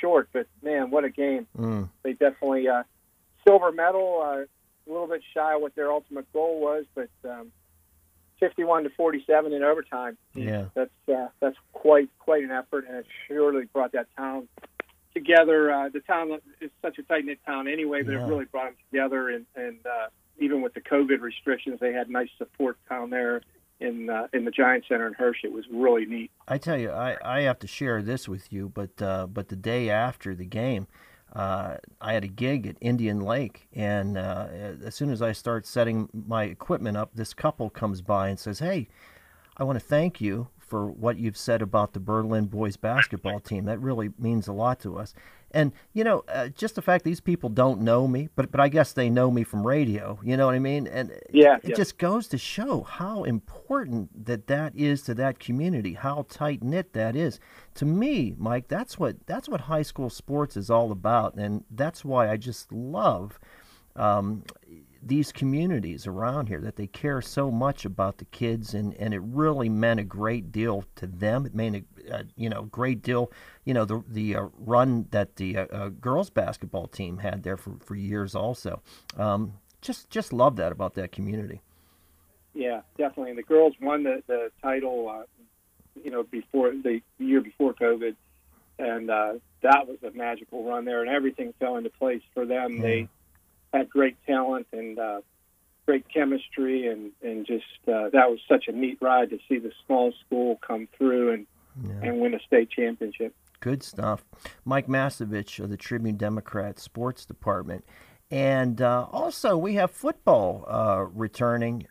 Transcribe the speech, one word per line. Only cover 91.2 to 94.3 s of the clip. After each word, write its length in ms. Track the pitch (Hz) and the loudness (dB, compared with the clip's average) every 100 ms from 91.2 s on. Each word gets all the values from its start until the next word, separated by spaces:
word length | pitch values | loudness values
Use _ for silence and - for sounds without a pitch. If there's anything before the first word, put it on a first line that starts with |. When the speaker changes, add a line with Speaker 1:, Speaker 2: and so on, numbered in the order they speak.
| 135 131 120 - | 0 -4 -8 -6
Speaker 1:
fell 160 | 127 123 | -4 -4
into 140 | 117 | -6
place 320 | - 131 120 - | -2 -2 -2 -6
for 100 | 127 | -6
them. 320 | 120 127 127 117 | -2 -2 -2 -2
Speaker 2:
Yeah. 60 | |
Speaker 1:
They 260 | 113 113 101 _ _ _ _ _ _ | 0 0 -4 _ _ _ _ _ _
had 160 | 139 - | -2 2
great 260 | 139 131 123 | 4 2 2
talent 400 | - | -2